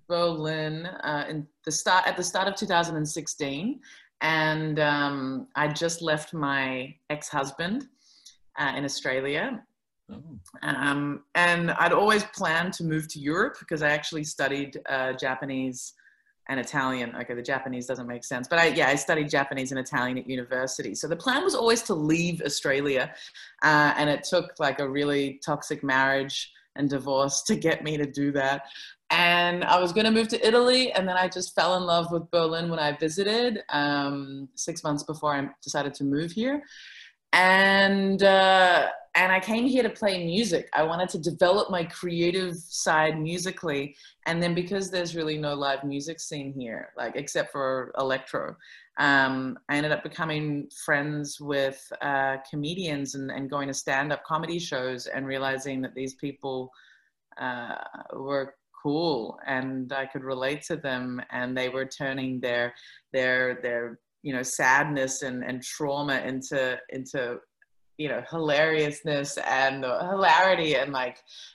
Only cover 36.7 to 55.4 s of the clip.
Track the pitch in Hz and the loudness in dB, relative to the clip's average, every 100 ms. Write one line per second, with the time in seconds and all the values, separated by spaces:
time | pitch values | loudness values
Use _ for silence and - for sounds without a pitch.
36.7 | - - - - _ _ 170 185 190 196 | -20 -20 -20 -20 _ _ 6 8 8 6
37.7 | 196 196 196 196 190 196 190 190 190 180 | 6 6 4 2 6 6 8 8 8 8
38.7 | 170 120 - - 170 185 190 196 226 254 | 6 4 -2 0 2 4 4 2 0 2
39.7 | 254 220 - 208 185 170 180 226 165 - | 2 2 0 0 0 0 0 2 0 0
40.7 | - 160 170 180 185 160 - 180 196 220 | 0 2 0 -2 -2 -4 4 4 4 2
41.7 | 185 170 - 180 170 170 185 185 175 - | -2 -4 -6 -4 0 2 2 -4 -6 -8
42.7 | - 196 156 156 156 156 175 175 185 170 | -2 2 4 4 2 -2 -2 -4 -4 -4
43.7 | 139 143 - - _ - 170 175 170 175 | -2 -4 -10 -20 _ -4 0 0 0 -2
44.7 | 196 185 185 170 165 156 151 151 143 139 | -4 -2 -4 -4 -4 -4 -2 -4 -2 -2
45.7 | 135 143 139 143 160 - 151 139 135 120 | -2 -2 -6 -8 -10 -10 -8 -8 -8 -8
46.7 | 104 - - 120 - 139 160 131 143 131 | -10 -10 -8 -6 -6 -4 -4 -2 -2 -2
47.7 | 131 123 - 135 131 - 139 73 - - | -2 -4 -4 -2 -2 -2 -6 -6 -10 -20
48.7 | - _ - 143 139 135 131 131 - - | -20 _ 0 6 6 6 2 -4 -8 -4
49.7 | 147 151 143 156 - 160 151 151 143 143 | -2 0 -2 -4 -6 -4 -2 -2 -4 -6
50.7 | - - 143 147 147 147 - 147 139 135 | -10 0 0 0 -4 -6 -10 -2 0 0
51.7 | 135 - - 143 135 135 135 - 151 147 | -2 -14 -6 -2 0 0 -2 -6 -6 -6
52.7 | 180 170 143 135 139 135 135 135 143 139 | -4 -4 -4 -6 -8 -8 -8 -6 -4 -4
53.7 | 131 - 135 147 143 - 156 165 170 170 | -6 -2 0 0 -4 -2 -4 -2 -6 -4
54.7 | 135 127 127 - - 135 135 | -4 -4 -6 -6 -6 -4 -4